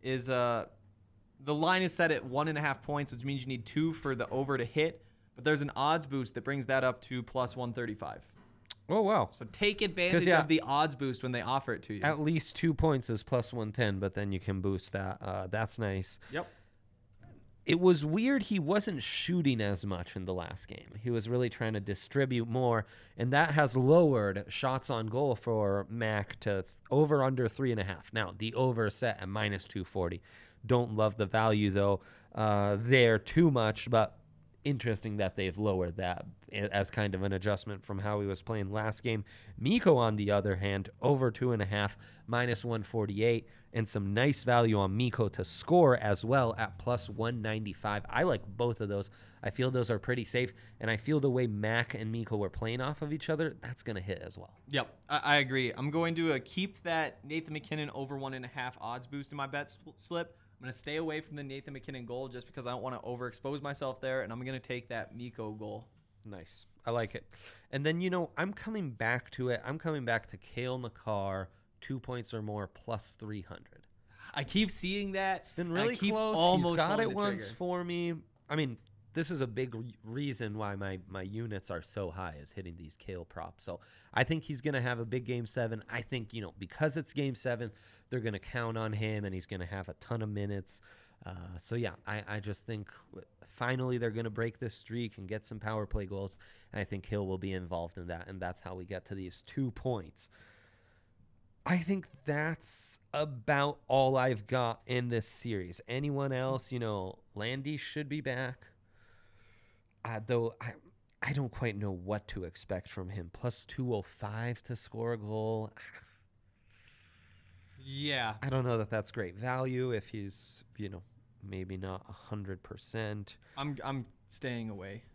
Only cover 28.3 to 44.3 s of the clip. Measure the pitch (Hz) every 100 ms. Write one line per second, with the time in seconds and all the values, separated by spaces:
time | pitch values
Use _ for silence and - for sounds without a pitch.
28.3 | 98 110 117 131 117 107 - 123 101 95
29.3 | 104 104 98 - - 90 95 87 90 -
30.3 | - - - 110 123 120 107 107 110 101
31.3 | 110 113 107 104 98 101 98 - - -
32.3 | - 107 104 101 101 113 131 120 110 -
33.3 | - 170 127 110 107 - 117 104 - -
34.3 | - - - 143 135 120 104 113 104 95
35.3 | - 95 90 107 92 87 85 90 90 -
36.3 | - - 104 98 101 98 - 104 95 98
37.3 | 95 98 101 - 98 - 98 101 104 101
38.3 | 95 - 110 95 107 110 107 117 113 104
39.3 | - - - 123 233 190 139 117 107 101
40.3 | 101 101 95 101 98 98 - 123 139 127
41.3 | 107 127 117 98 104 101 - - - -
42.3 | 120 123 117 123 113 101 113 101 101 113
43.3 | 117 - - - 117 110 104 98 101 139